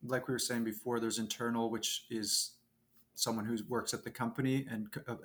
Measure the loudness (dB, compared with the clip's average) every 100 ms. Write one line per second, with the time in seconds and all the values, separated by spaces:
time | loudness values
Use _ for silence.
0 | 0 0 2 0 2 2 0 -2 0 2
1 | 2 2 0 0 0 2 2 0 0 -2
2 | -4 -2 2 2 2 -6 _ _ _ -20
3 | _ -2 0 2 0 -2 0 0 0 -4
4 | -6 -4 -2 0 2 2 0 -4 -4 -8
5 | -6 -6